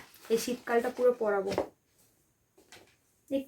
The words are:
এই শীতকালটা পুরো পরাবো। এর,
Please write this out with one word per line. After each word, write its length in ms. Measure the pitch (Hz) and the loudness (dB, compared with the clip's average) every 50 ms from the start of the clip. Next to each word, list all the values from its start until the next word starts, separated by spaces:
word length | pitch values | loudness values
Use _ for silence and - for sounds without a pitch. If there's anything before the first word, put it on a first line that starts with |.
| - - - - - - | -20 -20 -20 -14 -4 -2
এই 80 | 226 | 0
শীতকালটা 520 | 226 - 247 240 247 - - 240 233 240 247 | 0 0 -2 -6 -6 -4 0 0 0 0 0
পুরো 220 | 247 - 247 247 240 | 0 2 4 4 4
পরাবো। 380 | - 220 208 202 196 190 202 190 - - - - _ _ _ _ _ _ _ _ _ _ _ _ _ _ _ _ - - _ - - - _ _ _ _ _ _ _ _ - | 2 2 0 0 0 0 -2 -4 -6 -8 -12 -18 _ _ _ _ _ _ _ _ _ _ _ _ _ _ _ _ -20 -20 _ -20 -20 -20 _ _ _ _ _ _ _ _ -4
এর, 120 | 269 277 269 | -4 -4 -4